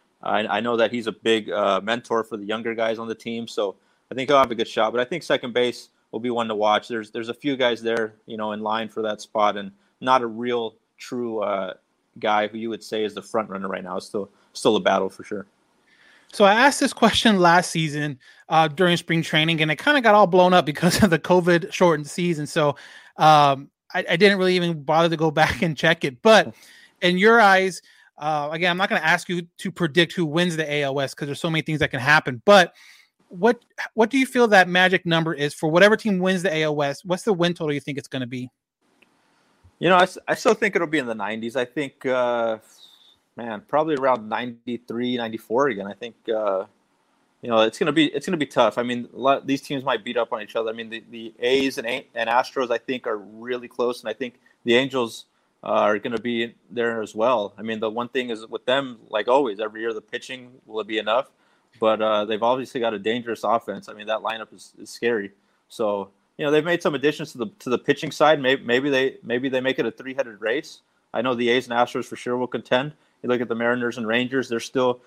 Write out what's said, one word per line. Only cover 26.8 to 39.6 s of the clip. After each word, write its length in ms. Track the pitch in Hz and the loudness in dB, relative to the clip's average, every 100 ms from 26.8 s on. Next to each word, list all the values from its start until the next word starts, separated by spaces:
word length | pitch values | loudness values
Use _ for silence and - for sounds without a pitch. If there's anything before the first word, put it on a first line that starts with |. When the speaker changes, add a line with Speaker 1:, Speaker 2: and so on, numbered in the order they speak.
| _ _ | _ _
Speaker 2:
in 160 | 180 180 | 0 4
your 220 | 214 233 | 6 8
eyes, 420 | 202 190 190 170 - _ _ - | 8 6 2 -4 -14 _ _ -10
uh, 320 | 147 151 147 | -4 -4 -4
again, 200 | 160 180 | -2 -2
I'm 60 | 175 | 0
not 120 | 208 | 0
gonna 100 | 196 | 0
ask 280 | 160 175 - | 2 0 0
you 180 | 175 175 - | -8 -8 -10
to 120 | 196 | -10
predict 400 | - 170 170 165 | -4 -2 2 0
who 140 | - 160 | 0 -2
wins 320 | 160 180 160 | 0 0 -2
the 120 | 151 | -4
A 140 | 147 | -2
L 160 | 139 139 | -2 -2
S 140 | 135 | -4
'cause 140 | - 143 | -6 -10
there's 120 | 135 | -6
so 100 | 170 | -2
many 120 | 160 | -2
things 180 | 156 156 | -2 -2
that 120 | 147 | -2
can 100 | 139 | 0
happen. 400 | 131 151 143 123 | 4 4 2 0
But 300 | - 202 175 - - - _ _ _ | 6 6 6 0 -20 -20 _ _ _
what, 360 | 180 220 240 _ - - | -2 0 0 _ -14 -6
what 160 | - 220 | 0 2
do 80 | 269 | 2
you 80 | 262 | 0
feel 200 | 247 233 | 2 6
that 180 | 202 180 | 6 6
magic 380 | 180 185 185 170 | 4 4 2 2
number 280 | 165 160 | 0 0
is 200 | 139 147 | -2 -4
for 180 | - 160 | -2 0
whatever 240 | 170 202 214 | 6 6 6
team 240 | 214 185 | 0 0
wins 240 | 185 185 | 0 0
the 100 | 175 | 0
A 100 | 160 | 0
L 200 | 156 147 | -2 0
S? 220 | 143 139 185 | -2 -4 -4
What's 180 | 185 | -4
the 80 | 233 | -2
win 220 | 180 175 | 0 0
total 200 | 170 156 | -2 -4
you 60 | 143 | -4
think 180 | 151 139 | -6 -10
it's 120 | - | -8
gonna 180 | 135 123 | -8 -8
be? 220 | 127 127 _ _ _ _ _ _ _ _ _ _ _ | -8 -12 _ _ _ _ _ _ _ _ _ _ _